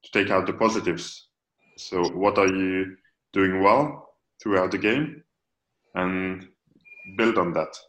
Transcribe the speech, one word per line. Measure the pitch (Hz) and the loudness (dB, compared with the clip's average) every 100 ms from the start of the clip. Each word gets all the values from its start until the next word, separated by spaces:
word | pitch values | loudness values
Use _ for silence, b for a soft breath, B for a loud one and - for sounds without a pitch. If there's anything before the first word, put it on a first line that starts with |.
to | - | -2
take | 104 98 | -2 2
out | 95 92 | 0 0
the | |
positives. | - 110 110 - 82 - - _ _ _ _ _ - | 0 0 0 -2 -4 -8 -16 _ _ _ _ _ -20
So | - 92 87 | -8 -2 -2
what | 87 101 101 | 0 0 4
are | 95 | 2
you | 95 92 95 92 - _ _ _ | 2 -2 -2 -6 -10 _ _ _
doing | 101 95 95 | 0 2 4
well | 98 117 151 143 - _ _ _ | 4 4 2 -6 -20 _ _ _
throughout | 110 98 92 | -2 0 0
the | 98 | 0
game, | 104 127 156 - _ _ _ _ _ _ _ | 0 0 -2 -8 _ _ _ _ _ _ _
and | 92 92 92 92 92 - _ _ _ _ - 98 95 | -4 -2 -2 -4 -8 -14 _ _ _ _ -20 -14 0
build | 113 107 | 2 2
on | 87 | 0
that. | 80 78 - | -2 -4 -8